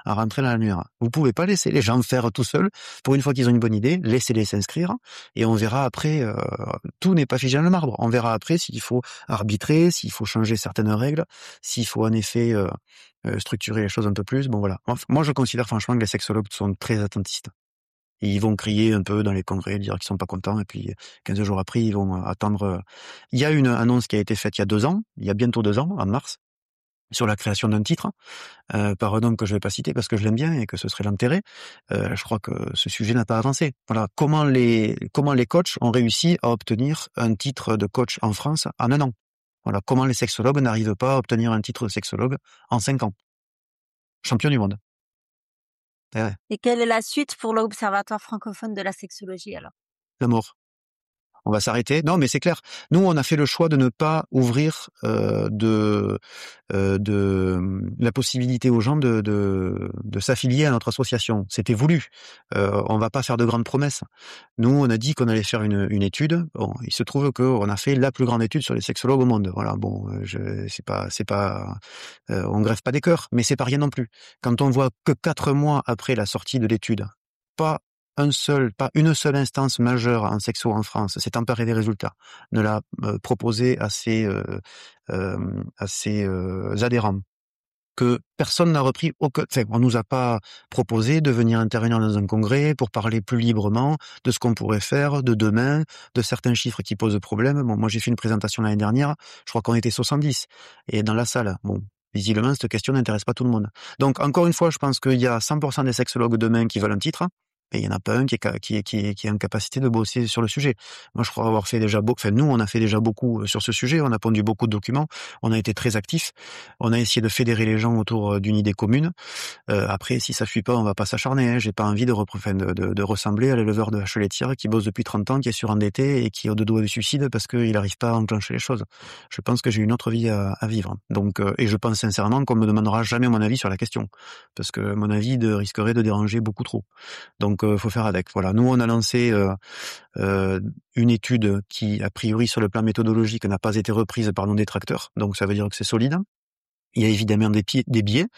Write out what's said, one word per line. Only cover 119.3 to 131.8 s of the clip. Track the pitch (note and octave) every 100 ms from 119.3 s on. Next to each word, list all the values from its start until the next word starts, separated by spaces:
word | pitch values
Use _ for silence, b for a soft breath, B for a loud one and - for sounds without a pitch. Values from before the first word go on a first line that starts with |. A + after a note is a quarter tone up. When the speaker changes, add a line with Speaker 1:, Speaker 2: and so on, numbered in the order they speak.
| B B B -
Speaker 1:
Euh, | G2+ G2+
après, | G2 - B2
si | -
ça | - A2
suit | A#2+
pas, | G#2 A#2+
on |
va | G#2+
pas | G2 -
s'acharner, | - C3 C3+ A#2+
hein. | B2
J'ai | A2
pas | G2+
envie | G#2+ G#2 B2
de |
repre-, | G#2+ G2+ G2
enfin, | G#2
de, | F#2+ F#2
de, | F#2 G2
de | G2
ressembler | G2+ G2+ G#2+ G#2 C3
à | B2
l'éleveur | G#2+ G#2+ G#2+
de | G#2
vaches | G2 A2
laitières | G2+ - B2+ C3+
qui | A2
bosse | A2
depuis | G#2 G2
trente | - G#2+ G2+
ans, | C3+
qui | A#2+
est |
surendetté | G#2+ G#2+ G#2+ G#2 A2+ C3+ C3+
et | A2+
qui | - A2
est |
au |
deux | G#2+
doigts | G#2+ A2
du | G#2+
suicide | A#2 G#2 D3 C#3
parce | A2+ -
qu'il | A#2+ A2+ G#2
arrive | G2 -
pas | A#2+
à |
enclencher | A2+ G#2+ G#2+ -
les | A#2+
choses. | - A#2+ - B B B B
Je | -
pense | - B2
que | B2
j'ai | G#2+
une | G#2+
autre | A#2+ A#2+
vie | A#2 A2+
à, | G#2 G2
à | - A2
vivre. | A2 F#2 G2 -
Donc, | G#2 G2+ F#2+
euh, | G2 -
et | A2+
je |
pense | G#2